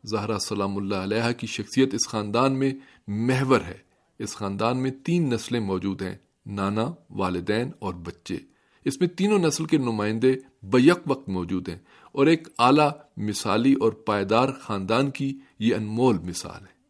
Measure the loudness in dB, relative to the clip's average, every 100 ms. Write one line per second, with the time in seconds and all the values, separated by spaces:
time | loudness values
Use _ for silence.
0 | -4 -4 -2 -4 -4 -2 -2 -2 -2 -4
1 | -2 0 0 -2 -6 -8 -4 2 2 2
2 | -4 -4 -2 2 2 2 -2 -2 -14 _
3 | -6 -2 0 0 4 2 2 -14 _ _
4 | _ _ -10 -6 -6 0 0 0 -2 -4
5 | 0 2 2 -2 -2 -4 -2 -2 -2 -4
6 | -8 -10 _ _ -10 -4 -2 0 -2 -4
7 | _ -4 -2 -2 -2 -2 -2 -6 -10 -10
8 | -12 -16 -10 -10 -10 _ _ _ -6 -2
9 | -2 0 2 4 2 0 0 0 0 -2
10 | -2 2 2 2 -6 _ 0 4 6 4
11 | 0 -4 -2 -4 -2 -4 -6 -12 _ -20
12 | -12 2 4 4 0 2 4 6 2 0
13 | -16 -8 -6 -4 0 2 4 4 2 0
14 | -2 0 2 2 2 -2 -6 -6 0 0
15 | 0 -2 -6 -6 -16 _ 0 0 -2 2
16 | 2 2 -2 -8 -10 -14 -18 _ _